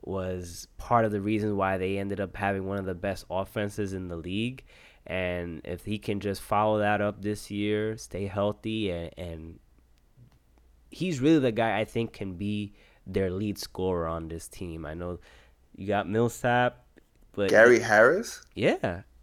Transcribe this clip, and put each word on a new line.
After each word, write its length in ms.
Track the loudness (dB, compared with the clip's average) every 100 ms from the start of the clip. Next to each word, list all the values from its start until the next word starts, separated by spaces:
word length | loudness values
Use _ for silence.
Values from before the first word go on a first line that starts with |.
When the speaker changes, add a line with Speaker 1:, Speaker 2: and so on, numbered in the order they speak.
Speaker 1:
was 640 | -8 -4 -4 -6 -8 -14 -16 -16
part 280 | 0 2 4
of 60 |
the 100 | 0
reason 340 | 0 0 0 0
why 220 | 0 0
they 220 | 0 -2
ended 200 | -4 -4
up 160 | -6 -2
having 300 | -2 -2 -4
one 140 | -4
of 60 | -4
the 100 | -4
best 300 | -4 -6 -6
offenses 640 | -6 -4 -4 -4 -4 -4
in 140 | -4 -6
the 100 | -8
league. 460 | -6 -4 -4 -6 -18 -20 -20 -20 -8
And 560 | -4 -2 -2 -6 -8 -8
if 200 | -10 -6
he 140 | -6
can 200 | -4 -4
just 220 | -2 -4
follow 380 | 0 2 2 2
that 200 | 2 2
up 220 | 0 -2
this 300 | -6 -6 -6
year, 440 | -4 0 0 -2 -6
stay 280 | -10 -6 -4
healthy, 640 | 0 -2 -2 -4 -2 -2
and, 220 | -4 -8 -10
and 420 | -10 -10 -12 -16 _ _ _ _ _ -20 -20 _ _ _ _ -20 -20
he's 300 | -6 -4 2
really 200 | 6 6
the 120 | 4
guy 280 | 2 2 2
I 60 | 0
think 280 | -2 -4
can 200 | -4 -8
be 400 | -4 -2 -2 -4 -12 -20 _ -4
their 240 | -2 0
lead 260 | 0 -2 -4
scorer 500 | -8 -4 0 0 -2
on 200 | -4 -6
this 200 | -10 -12
team. 380 | -12 -10 -8 -10
I 80 |
know 260 | -8 -8 -8 -12 -20 -20 _ _ -12
you 120 | -2
got 200 | 0 2
Millsap, 800 | 2 2 0 2 4 2 -2 _ -20 _ _ -14
but 180 | -2 4
Speaker 2:
Gary 300 | 10 10 10
Harris? 640 | 6 8 8 6 -2 -12 -14
Speaker 1:
Yeah, 480 | 0 0 2 -2 -6 -10 -20